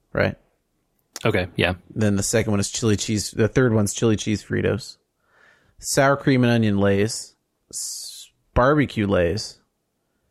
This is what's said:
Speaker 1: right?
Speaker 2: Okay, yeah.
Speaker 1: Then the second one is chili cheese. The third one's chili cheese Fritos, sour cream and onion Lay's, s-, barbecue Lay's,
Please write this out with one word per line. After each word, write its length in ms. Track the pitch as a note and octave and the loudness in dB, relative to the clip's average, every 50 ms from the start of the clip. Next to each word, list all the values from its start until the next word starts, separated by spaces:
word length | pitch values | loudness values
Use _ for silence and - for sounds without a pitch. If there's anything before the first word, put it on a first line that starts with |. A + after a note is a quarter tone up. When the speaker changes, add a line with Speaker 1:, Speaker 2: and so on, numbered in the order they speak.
| _ _ | _ _
Speaker 1:
right? 240 | - - F#2+ - - - _ _ _ _ _ _ _ _ _ _ _ _ _ _ - - - | -2 -2 -2 -2 -2 -6 _ _ _ _ _ _ _ _ _ _ _ _ _ _ -10 -6 -2
Speaker 2:
Okay, 220 | A#2 G2+ F#2+ F2+ F2+ - | -2 0 0 -2 -4 -2
yeah. 180 | - F2+ F2 F#2 - - - - | -2 -2 0 -2 -4 -10 -10 -4
Speaker 1:
Then 220 | G#2+ G#2+ G#2 G2+ | -2 0 0 0
the 60 | G2 | 0
second 280 | G2 - - A2+ A2 A2+ | 0 0 0 0 0 0
one 100 | G#2 G2+ | -2 -2
is 100 | G2 - | -2 -4
chili 260 | - - A#2+ A2 G#2 | -4 -2 0 0 0
cheese. 340 | G2 - - A2 G2+ - - | 0 -2 -4 -4 -4 -4 -4
The 180 | - A2+ A2 G#2 | -2 -2 -2 0
third 240 | - C3+ B2+ A#2+ | 2 2 2 2
one's 220 | A2 A2 G2+ G2 - | 2 2 0 0 -2
chili 220 | - A#2+ A2+ G#2+ | 0 0 0 0
cheese 280 | - - A2 G#2 - - | 0 -2 -4 -4 -4 -4
Fritos, 540 | - G#2 G2+ G2 G2 G2+ G2+ - - - _ _ _ _ _ _ _ _ _ _ _ _ _ _ _ _ - | -6 -4 -2 -2 -2 -2 -4 -6 -12 -20 _ _ _ _ _ _ _ _ _ _ _ _ _ _ _ _ -14
sour 380 | - - - D3 C3+ C#3 C#3 | -10 -2 0 2 4 4 2
cream 280 | C#3 - D3 C3+ B2 B2 | 2 2 2 4 4 4
and 80 | A#2+ | 4
onion 260 | A#2+ A#2 A2+ G#2+ G2+ G2 | 4 2 2 2 2 2
Lay's, 560 | G2 G2+ G2+ G2 G#2 A#2 - - - - _ _ _ _ _ _ _ - | 2 4 4 2 2 0 -2 -8 -12 -14 _ _ _ _ _ _ _ -14
s-, 600 | - - - - - - - - - - - - _ _ _ _ - | -12 -10 -10 -10 -10 -12 -14 -14 -16 -18 -20 -20 _ _ _ _ 0
barbecue 520 | B2 A#2+ C#3 D3+ D3+ B2+ - - A2+ G#2 | 2 2 4 4 4 2 0 0 -2 0
Lay's, 540 | G2 F#2+ F2+ F2 E2+ F#2 G#2+ - - - _ _ _ _ _ _ _ _ _ _ _ _ _ _ _ | 2 2 2 2 2 0 -2 -6 -10 -14 _ _ _ _ _ _ _ _ _ _ _ _ _ _ _